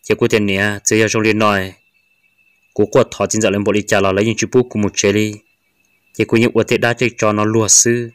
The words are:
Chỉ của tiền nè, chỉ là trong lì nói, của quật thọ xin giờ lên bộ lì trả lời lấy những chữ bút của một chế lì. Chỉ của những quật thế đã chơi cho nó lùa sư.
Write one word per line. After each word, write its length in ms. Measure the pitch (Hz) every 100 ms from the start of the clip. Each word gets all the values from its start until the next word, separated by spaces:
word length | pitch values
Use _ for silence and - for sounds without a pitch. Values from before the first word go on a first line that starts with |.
Chỉ 120 | - 107
của 120 | 120
tiền 180 | 113 104
nè, 340 | 95 104 101
chỉ 180 | - 110
là 60 | 107
trong 140 | 110
lì 120 | 110
nói, 400 | 107 107 101 95 - _ _ _ _ _ _ _ _ _
của 120 | - 104
quật 220 | 139 117
thọ 140 | - 101
xin 120 | 107
giờ 80 | 107
lên 140 | 101
bộ 80 | 104
lì 100 | 104
trả 180 | 95 104
lời 140 | 98
lấy 120 | 95 110
những 100 | 107
chữ 100 | 110
bút 160 | 127 123
của 100 | 107
một 120 | 101 -
chế 180 | 101
lì. 200 | 104 107 107 _ _ _ _ _ _ _
Chỉ 120 | - 107
của 120 | 117
những 140 | 117
quật 160 | 113 107
thế 100 | 117
đã 160 | 117
chơi 180 | 120 123 -
cho 140 | 110
nó 140 | 104 107
lùa 220 | 113 107
sư. 420 | - 120 120 117